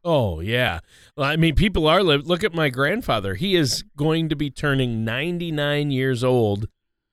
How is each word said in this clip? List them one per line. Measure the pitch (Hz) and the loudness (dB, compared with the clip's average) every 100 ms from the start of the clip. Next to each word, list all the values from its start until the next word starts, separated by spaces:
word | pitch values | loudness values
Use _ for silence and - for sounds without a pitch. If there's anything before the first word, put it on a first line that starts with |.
Oh, | 175 151 107 80 | 2 2 2 -2
yeah. | 92 120 120 82 _ - - | -2 0 0 -4 _ -20 -18
Well, | - 139 | -6 -2
I | 160 | 2
mean, | 165 | 2
people | 143 202 185 156 | 4 2 2 4
are | 175 | 4
li-, | 190 143 | 4 2
look | 151 175 | 2 0
at | 202 | 0
my | 165 151 | 0 -2
grandfather. | 127 143 214 - 117 98 | 0 -2 -2 -2 -2 -2
He | 92 196 | -4 0
is | 180 139 - - - | 2 2 -2 -8 -4
going | 151 160 160 | 0 0 -2
to | 147 | -4
be | 147 | -6
turning | - 147 135 127 113 | -4 -2 0 0 -2
ninety-nine | 110 120 160 175 170 151 147 147 147 | -4 -4 -4 -4 -4 -4 -2 -2 0
years | 131 131 123 | 0 0 0
old | 127 127 107 101 110 _ _ _ _ | 2 2 2 -2 -6 _ _ _ _